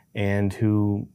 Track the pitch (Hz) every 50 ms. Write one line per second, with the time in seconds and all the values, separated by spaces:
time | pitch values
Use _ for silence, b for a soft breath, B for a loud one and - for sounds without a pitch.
0 | B _ - 113 101 101 101 101 101 98 95 - 113 107 107 104 104 104 101 101
1 | 120 -